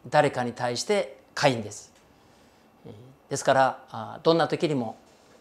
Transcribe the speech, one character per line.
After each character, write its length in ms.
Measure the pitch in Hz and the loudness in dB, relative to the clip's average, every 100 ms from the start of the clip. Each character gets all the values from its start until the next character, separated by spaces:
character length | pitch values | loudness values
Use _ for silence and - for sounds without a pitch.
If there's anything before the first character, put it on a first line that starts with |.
| - | -2
誰 220 | 151 143 | 2 4
か 140 | 135 | 2
に 100 | 123 | -6
対 240 | 117 123 120 | -4 -6 -4
し 60 | |
て 340 | - 208 180 - _ | -2 -2 -2 -8 _
カ 140 | - 147 | 0 0
イ 80 | 123 | 0
ン 80 | |
で 80 | 104 | -6
す。 200 | - - _ _ _ _ _ _ _ _ _ - | -12 -20 _ _ _ _ _ _ _ _ _ -20
え 40 | |
ー、 40 | 107 127 - - | -20 -20 -20 -10
で 60 | 139 | -4
す 60 | |
か 100 | - 135 | 2 4
ら、 280 | 131 120 - | 4 2 -10
あ 300 | 117 110 - | -14 -12 -4
ー、 20 | |
ど 120 | - 165 | 2 2
ん 20 | |
な 100 | 151 | 2
時 200 | 147 170 | 0 0
に 80 | 143 | -2
も 200 | 113 - _ _ _ - | -4 -8 _ _ _ -20